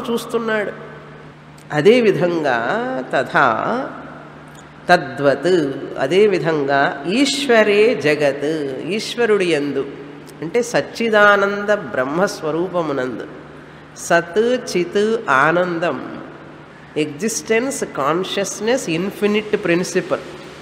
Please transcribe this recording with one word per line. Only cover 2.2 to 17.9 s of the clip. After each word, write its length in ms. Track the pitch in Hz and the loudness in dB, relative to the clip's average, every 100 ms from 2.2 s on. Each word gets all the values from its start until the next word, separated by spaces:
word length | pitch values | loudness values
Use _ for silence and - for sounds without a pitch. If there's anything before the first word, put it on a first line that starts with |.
| 175 170 147 120 120 202 247 262 247 | 0 0 0 0 0 -2 -4 -6 -4
తథా 400 | 151 127 170 135 110 123 240 285 - - - - - - - - - | -2 0 4 4 2 0 -4 -6 -10 -16 -18 -18 -20 -20 -20 -20 -10
తద్వత్, 680 | - 180 131 123 139 131 170 180 143 135 - - | 2 2 2 0 2 2 2 2 2 -4 -8 -4
అదేవిధంగా 800 | 139 180 214 180 156 156 139 139 151 - 160 | 0 4 4 4 0 0 2 2 2 0 -2
ఈశ్వరే 760 | 226 277 - - 233 208 202 220 240 | 2 2 0 2 4 6 4 4 2
జగత్, 560 | 147 147 143 135 143 160 139 131 131 | 0 2 2 0 -2 -2 -4 -6 -4
ఈశ్వరుడి 580 | 214 - 240 233 208 156 | -6 -4 -2 2 2 2
యందు 380 | 151 143 135 131 - - - - - | 0 0 -2 -4 -8 -16 -16 -18 -12
అంటే 220 | 160 240 | -4 -2
సచ్చిదానంద 1080 | 233 151 139 - 226 214 208 202 202 202 202 208 123 | 0 -2 -2 -4 2 6 6 6 2 0 0 -2 -2
బ్రహ్మస్వరూపమునందు, 1400 | 117 131 160 196 - 156 156 185 175 156 139 127 110 - - - - - - - - | -4 -2 0 -2 -2 -4 -2 -2 -2 -2 -2 -4 -6 -10 -16 -18 -20 -20 -20 -20 -14
సత్ 460 | - 170 165 208 240 254 - | 0 2 2 0 2 0 0
చిత్ 360 | 180 175 202 214 226 - 135 | -2 0 0 0 0 2 4
ఆనందం, 600 | 151 170 180 170 170 127 - - - - - - - - - 156 | 4 4 0 -2 -2 -4 -8 -12 -14 -18 -20 -20 -20 -20 -8 -4
ఎగ్జిస్టెన్స్, 840 | 151 143 220 - - 220 262 269 202 | -4 -4 -4 -4 -2 0 0 -4 -6